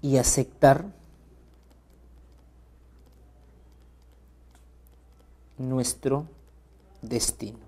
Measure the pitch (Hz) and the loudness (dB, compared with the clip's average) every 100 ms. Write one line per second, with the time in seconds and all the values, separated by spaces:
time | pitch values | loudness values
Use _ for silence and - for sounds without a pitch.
0 | 147 135 120 - 123 - 143 139 196 - | 2 2 2 0 -4 4 6 6 0 -18
1 | - - - - - - - - - - | -20 -20 -20 -20 -20 -20 -20 -20 -20 -20
2 | - - - - - - - - - - | -20 -20 -20 -20 -20 -20 -20 -20 -20 -20
3 | - - - - - - - - - - | -20 -20 -20 -20 -20 -20 -20 -20 -20 -20
4 | - - - - - - - - - - | -20 -20 -20 -20 -20 -20 -20 -20 -20 -20
5 | - - - - - - 127 131 123 - | -20 -20 -20 -20 -20 -10 -4 -2 -2 -4
6 | 139 143 156 - - - - - - - | -2 -2 -4 -20 -20 -20 -20 -20 -20 -20
7 | 110 120 - - 104 117 | -8 -4 -4 -6 -14 -14